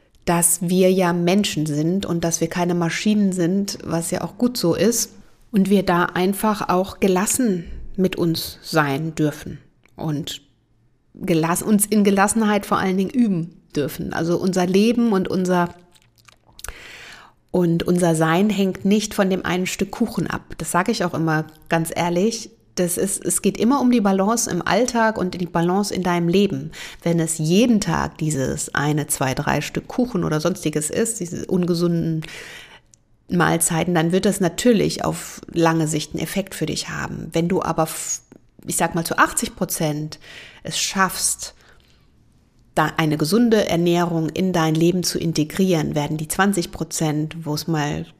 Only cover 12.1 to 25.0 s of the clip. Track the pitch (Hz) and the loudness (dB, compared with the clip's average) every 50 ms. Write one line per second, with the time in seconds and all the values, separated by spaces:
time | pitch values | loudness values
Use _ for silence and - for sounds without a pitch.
12.1 | 202 196 196 208 - 233 220 208 208 202 208 - 202 - - 190 185 190 190 - | 4 4 2 2 2 2 2 2 2 0 0 0 -2 0 0 0 0 0 -2 0
13.1 | - 254 240 214 190 165 165 165 - - _ _ - 147 139 131 - - - - | 0 0 2 2 2 -2 -4 -6 -10 -20 _ _ -4 -2 -2 -2 -4 -8 -8 -6
14.1 | - - 165 165 175 - - 190 180 185 175 180 180 196 214 233 240 240 233 233 | -4 -2 0 0 0 0 0 0 0 0 0 4 4 4 4 4 4 2 2 4
15.1 | 202 190 185 - - 185 185 180 180 175 175 175 - - - _ _ - _ _ | 2 2 2 0 -2 0 2 2 2 2 2 0 -4 -14 -20 _ _ -20 _ _
16.1 | _ _ _ - - _ _ _ _ - - - - - - - - - - - | _ _ _ -20 -20 _ _ _ _ -16 -16 -16 -14 -16 -20 -20 -20 -20 -20 -20
17.1 | - - - - _ _ _ _ - 185 175 170 165 170 - - 180 180 180 170 | -20 -20 -20 -20 _ _ _ _ 0 2 2 2 2 2 2 2 2 2 4 2
18.1 | 165 156 160 160 165 180 202 214 202 190 196 190 180 - - 196 202 220 208 - | 2 2 2 2 2 2 2 2 2 2 0 0 0 -2 2 2 2 2 2 -2
19.1 | - - 196 190 190 185 - - 175 180 185 180 - - 202 202 - - 233 214 | 0 0 2 2 0 -2 -2 -2 -2 -2 -2 -4 -2 -4 -4 -4 -2 -4 -4 -2
20.1 | - - 160 - - - - - - - 165 - - 175 185 240 226 - 175 175 | 0 -4 -4 -2 -4 -8 -8 -12 -10 -8 -8 -2 0 0 2 2 0 0 -2 -2
21.1 | - 135 165 160 156 156 160 - - - - - - 165 165 160 - - 170 175 | 0 0 0 2 0 0 -2 -4 -12 -20 -4 -2 0 0 0 -2 -2 -2 -2 0
22.1 | 175 175 190 226 220 - - - - _ _ _ _ - 180 170 170 - - 196 | 2 2 2 0 0 -4 -12 -14 -20 _ _ _ _ -2 0 0 0 -2 -2 -2
23.1 | - - - - - - - 202 196 - - 233 277 277 254 247 240 240 202 202 | -2 -4 -2 -2 -2 2 0 0 2 2 2 2 2 4 4 4 4 4 4 2
24.1 | 190 190 190 208 233 226 - - 190 175 - - 175 202 254 247 - 233 | 2 2 2 2 2 0 0 -2 -2 -2 0 2 2 2 2 2 2 2